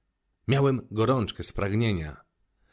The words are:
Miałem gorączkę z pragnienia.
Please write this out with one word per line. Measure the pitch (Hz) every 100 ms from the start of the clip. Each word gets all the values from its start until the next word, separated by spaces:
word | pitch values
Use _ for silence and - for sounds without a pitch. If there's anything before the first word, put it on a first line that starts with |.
| _ _ _ _ -
Miałem | 135 139 127 -
gorączkę | 104 113 131 98 -
z | -
pragnienia. | - 98 107 117 90 76 71 _ _ _ _ _